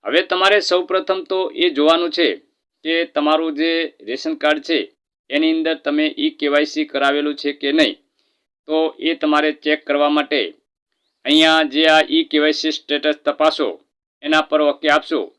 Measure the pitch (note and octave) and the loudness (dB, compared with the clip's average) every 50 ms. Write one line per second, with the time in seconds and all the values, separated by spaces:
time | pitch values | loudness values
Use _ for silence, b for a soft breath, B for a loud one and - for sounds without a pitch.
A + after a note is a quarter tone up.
0 | _ G2+ C3 E3+ F3+ - F#3+ F3+ F#3 G3 G#3 G#3 F#3 - F3+ F3+ F3+ - F#3 F#3+ | _ 0 0 0 0 0 -2 0 2 4 4 2 2 2 0 0 0 0 -2 -2
1 | F#3+ - F#3+ F#3+ E3+ _ F#3+ F#3+ F#3 - - - F3 F3+ D3 C#3 D3 D3+ E3 E3+ | 0 0 -4 -4 -2 _ -4 -4 -4 -4 -2 0 0 0 2 2 4 4 4 2
2 | F3 D#3+ D3+ F3 E3+ B2 F2+ - _ _ _ _ _ _ _ _ _ D#3+ E3 E3 | 2 -2 -2 0 0 0 0 -4 _ _ _ _ _ _ _ _ _ -4 -2 -2
3 | E3+ E3 _ D3+ D3 D3+ D#3 D#3 E3 D#3+ D3+ C#3+ D#3+ E3 E3 E3 E3 - _ _ | -2 -2 _ -2 0 2 0 0 0 -4 -4 -2 -2 -2 0 -2 -4 -6 _ _
4 | - G#2 B2 C#3 - D#3+ D#3+ - - D3+ D#3 D3+ C#3 - E3 C3 F2 - _ _ | -10 -10 -10 -6 -6 -6 -6 0 0 0 0 0 -2 -2 -2 -2 -2 -6 _ _
5 | _ _ _ _ _ _ C3+ D3 D#3+ D#3+ D#3+ D#3+ D#3+ E3 D#3+ D#3 _ D3 D3 D3+ | _ _ _ _ _ _ -4 -2 0 0 0 0 -2 -2 -4 -4 _ -4 -2 0
6 | D#3 D3+ - - C#3+ D#3 D3+ - D3 C#3+ C#3+ D3 D3+ D3 - D3+ D3+ D3+ - C#3 | -2 -2 -2 -4 -4 -4 -4 -2 -4 0 2 0 0 0 -4 -6 -6 -4 -2 -2
7 | C#3 C#3 C#3 D3 D3 D3 C#3+ C#3+ - C#3+ C#3+ - - C#3 C#3+ D#3+ D3+ A2+ - _ | 0 0 0 0 -2 -4 -6 -4 -6 -8 -6 -4 -4 -2 2 2 2 0 0 _
8 | _ _ _ _ _ _ _ _ _ _ _ _ _ D3 D#3 D#3+ D#3+ D#3 - - | _ _ _ _ _ _ _ _ _ _ _ _ _ -4 -2 -2 -2 -2 -4 -4
9 | - D#3+ E3 - - D3+ D3+ D3 D3+ D3+ D3+ D3+ - D3+ D3+ D3+ _ - C#3+ C#3+ | -4 -4 -4 -2 -2 0 0 2 0 0 -4 -4 -2 -2 -2 -2 _ -2 0 2
10 | D3 D3 D3+ D3+ C#3+ - D3+ C#3 G#2 E2 - _ _ _ _ _ _ _ _ _ | 2 2 2 0 -2 0 -2 -2 -2 -4 -8 _ _ _ _ _ _ _ _ _
11 | _ _ _ _ _ C3 D3 D#3 D#3+ D#3+ D#3+ D#3+ D#3 C#3+ C3 D3+ D#3+ D#3+ D#3 D#3 | _ _ _ _ _ 0 2 4 4 4 4 2 0 0 0 2 4 6 6 4
12 | D3+ - D#3 D#3+ D#3 - - D3+ D3 D#3 D3+ - - D#3 D3+ - _ - D3+ C#3+ | 4 2 0 -2 -2 0 0 0 2 2 0 -2 -4 -4 -6 -6 _ -4 -4 -2
13 | C3 D3+ D3+ D3+ _ D3 C#3+ - D#3 D#3 D3 - D3 G#2 E2+ - _ _ _ _ | -2 -2 -4 -2 _ -6 -2 2 0 0 2 0 -4 -6 -6 -10 _ _ _ _
14 | _ _ _ _ C#3+ D3 D#3 D#3 D#3 - D#3 D3+ D3+ D3 C#3+ - - D3+ D3 D3+ | _ _ _ _ -4 0 0 0 0 0 0 0 2 0 0 0 0 2 2 2
15 | - - E3 C3+ F#2 - _ | 0 -2 -4 -4 -4 -6 _